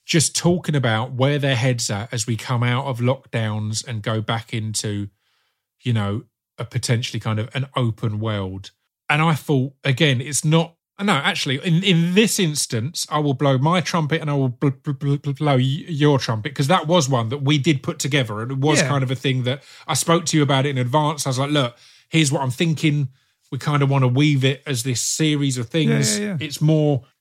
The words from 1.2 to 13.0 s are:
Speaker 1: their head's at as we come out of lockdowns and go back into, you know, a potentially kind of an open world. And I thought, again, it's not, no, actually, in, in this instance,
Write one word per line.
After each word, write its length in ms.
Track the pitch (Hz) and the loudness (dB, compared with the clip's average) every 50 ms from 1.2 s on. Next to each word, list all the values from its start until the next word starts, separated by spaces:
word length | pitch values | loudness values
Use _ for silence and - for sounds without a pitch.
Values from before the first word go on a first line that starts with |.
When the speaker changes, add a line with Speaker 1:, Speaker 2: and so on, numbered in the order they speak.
| 131 143 147 143 | 2 2 2 2
Speaker 1:
their 180 | 139 139 131 | 0 0 0
head's 340 | 113 127 131 123 117 - - | 2 2 0 0 0 -2 -4
at 220 | 107 101 117 - - | -4 -4 -6 -6 -6
as 140 | 113 - | -6 -4
we 100 | 123 117 | -4 -4
come 260 | 104 - - 127 117 123 | -4 -4 -2 -2 0 0
out 220 | 123 123 127 139 | 0 0 0 -2
of 140 | 139 123 117 | -4 -4 -2
lockdowns 840 | 120 123 135 135 - - - 117 113 107 107 107 107 107 107 107 - | 0 0 0 -2 -4 -8 -6 -4 -2 -2 -4 -4 -4 -4 -6 -6 -6
and 160 | - 117 107 101 | -6 -8 -6 -4
go 180 | 120 110 110 | -2 -2 -2
back 320 | 107 - 117 110 - - - | -2 -2 -4 -4 -4 -6 -8
into, 540 | 113 107 110 104 - - 107 101 101 101 101 _ _ _ _ _ _ _ _ _ _ _ _ _ _ - | -6 -6 -4 -6 -4 -4 -4 -4 -4 -6 -8 _ _ _ _ _ _ _ _ _ _ _ _ _ _ -4
you 100 | 127 117 | -2 0
know, 320 | 110 101 101 101 120 - _ _ _ _ _ _ - | 0 0 -2 -4 -4 -8 _ _ _ _ _ _ -12
a 60 | 117 | -10
potentially 560 | - - 120 - - 120 113 127 - - 113 | -8 -6 -6 -2 -2 -2 -2 -2 -4 -8 -6
kind 180 | - 113 107 107 | -4 -4 -4 -4
of 100 | 107 - - | -4 -4 -6
an 120 | 131 131 - - | -6 -6 -4 -4
open 460 | 131 123 113 107 - - 110 107 107 | -2 -2 -2 -2 -2 -4 -4 -4 -2
world. 500 | 110 113 107 101 98 92 95 98 98 - _ _ _ _ _ _ _ - | -4 -4 -4 -4 -4 -6 -8 -10 -14 -16 _ _ _ _ _ _ _ -2
And 120 | 147 151 160 | 0 2 2
I 120 | 165 156 | 2 0
thought, 380 | 131 - - 147 131 127 135 - _ - | 0 0 0 0 0 0 -2 -6 _ -2
again, 380 | 143 131 120 165 143 131 120 | -2 0 2 2 2 2 0
it's 240 | 135 147 139 - - | -2 -4 -4 -2 0
not, 300 | 151 156 165 165 165 _ _ _ _ _ - | 2 4 4 2 0 _ _ _ _ _ -4
no, 120 | 202 208 180 | -2 0 0
actually, 420 | 135 147 190 196 - - 156 156 147 - | 2 0 0 -2 -2 -2 -2 -2 -2 0
in, 180 | 190 160 165 196 | 0 2 2 4
in 320 | 202 175 165 170 175 180 | 4 4 4 4 2 4
this 240 | 202 233 - - - | 4 4 4 2 0
instance, 680 | 190 156 147 135 - - 127 113 113 160 175 - | 0 0 0 -2 -4 -4 -4 -4 -4 -4 -6 -8